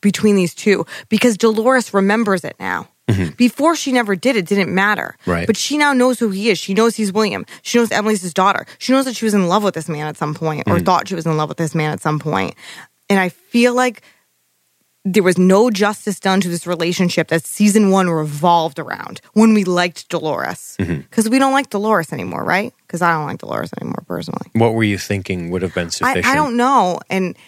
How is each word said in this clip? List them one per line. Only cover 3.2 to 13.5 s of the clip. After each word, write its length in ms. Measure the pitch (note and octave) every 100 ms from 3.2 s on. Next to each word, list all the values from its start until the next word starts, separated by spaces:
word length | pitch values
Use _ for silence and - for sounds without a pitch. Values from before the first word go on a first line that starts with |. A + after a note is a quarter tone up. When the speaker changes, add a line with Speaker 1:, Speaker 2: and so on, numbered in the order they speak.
| F2 -
Speaker 1:
Before, 400 | A#3+ - D4+ D#4+
she 160 | -
never 240 | B3+ A3 F#3+
did. 200 | - A3+
It 120 | E3+
didn't 260 | G3+ F#3
matter. 420 | F3+ G3+ G#3 - - -
Speaker 2:
Right. 180 | F3+ E2+
Speaker 1:
But 120 | G#3+
she 200 | - D4+
now 160 | D4
knows 240 | C4 B3 B3
who 120 | A3+
he 180 | F#3+ A3
is. 80 | F3+
She 160 | -
knows 220 | G3 A3+ A3
he's 160 | G#3
William. 320 | F#3+ G#3+ G2 - -
She 160 | - A#3+
knows 140 | A#3
Emily's 300 | - G#3+ G#3+
his 100 | F3+
daughter. 320 | E3 F#3+ - - -
She 120 | -
knows 140 | C4 C4
that 100 | A3+
she 100 | A3
was 100 | G3+
in 120 | F3+
love 160 | F#3+
with 120 | G3+ D#3+
this 140 | D#3+
man 180 | D3+ D3+
at 100 | D3
some 160 | D3+
point 300 | D3+ D#3+ D3+ -
or 100 | E3+
Speaker 2:
Mm-hmm. 60 | F3
Speaker 1:
thought 220 | F3+ -
she 60 | F3
was 100 | D#3+
in 100 | D#3
love 120 | D3+
with 80 | -
this 160 | D#3+ E3
man 160 | D3+
at 100 | -
some 160 | D#3+ D3+
point. 380 | D3 A#2+ F#2+ - - - - _ _
And 100 | G3
I 100 | F3+
feel 460 | - _